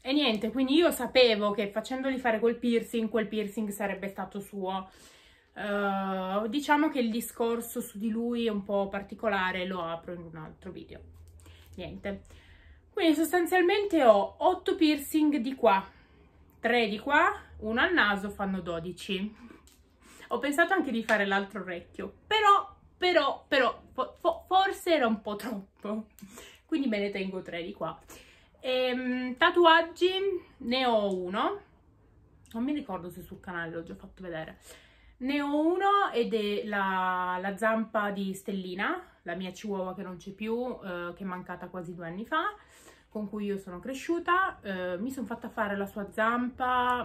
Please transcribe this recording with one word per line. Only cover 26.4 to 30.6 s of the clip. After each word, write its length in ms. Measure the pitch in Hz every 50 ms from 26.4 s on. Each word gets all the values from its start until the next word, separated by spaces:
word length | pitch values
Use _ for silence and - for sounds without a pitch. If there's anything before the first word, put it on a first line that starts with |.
| - - - - _
quindi 220 | - 320 285 269
me 120 | 233 214 202
ne 100 | 202 202
tengo 320 | 202 196 190 190 190 180
tre 220 | - 175 170 170 170
di 100 | 202 196
qua. 240 | - 165 165 160 - - - - - - - - - _ _ _ _
Ehm, 760 | - 254 254 254 254 254 247 254 254 247 247 254 254 254 240
tatuaggi, 760 | - 330 349 349 349 339 320 320 330 330 330 - - 349 370 381 381 392 392 370 349 - - -
ne 280 | -